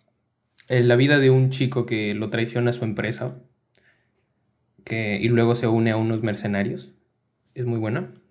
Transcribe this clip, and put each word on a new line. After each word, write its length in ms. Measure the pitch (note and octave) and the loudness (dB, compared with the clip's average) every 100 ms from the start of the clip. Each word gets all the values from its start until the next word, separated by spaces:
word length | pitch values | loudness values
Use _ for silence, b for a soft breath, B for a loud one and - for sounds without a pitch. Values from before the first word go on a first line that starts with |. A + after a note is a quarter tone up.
| _ _ _ _ _ - - | _ _ _ _ _ -20 -2
eh, 160 | B2+ | 2
la 120 | A#2+ B2 | 4 4
vida 220 | C#3 D3 | 6 6
de 140 | C3+ | 6
un 180 | C3 C3 | 6 2
chico 380 | - C3 B2+ A#2 | 0 -2 -2 -4
que 260 | A2 G#2 | -4 -4
lo 160 | G2+ A2 | -4 -4
traiciona 400 | A2+ A2+ B2 A#2+ | -4 -4 -2 -2
a 40 | |
su 100 | A#2 | -2
empresa, 560 | A2 G2+ G#2 - C3+ - - _ _ _ _ _ _ _ _ _ _ _ _ _ | -6 -4 -6 -6 -10 -12 -20 _ _ _ _ _ _ _ _ _ _ _ _ _
que, 340 | - A2+ G#2+ G2+ | -8 -6 -4 -2
y 80 | A2+ | 2
luego 260 | A#2 A#2 A#2+ | 2 2 2
se 120 | A#2 | 0
une 220 | A2+ A2+ | 2 2
a 60 | A2 | 0
unos 240 | A2+ A2 | 0 -2
mercenarios. 720 | A2 G2+ G#2 G2+ G2+ C3 - _ _ _ _ _ _ C3 | -2 -4 -4 -2 -2 -6 -12 _ _ _ _ _ _ -8
Es 100 | A#2+ | -4
muy 140 | A#2 | -4
buena. 320 | G#2+ C3+ F#3 - _ | -2 -4 -6 -14 _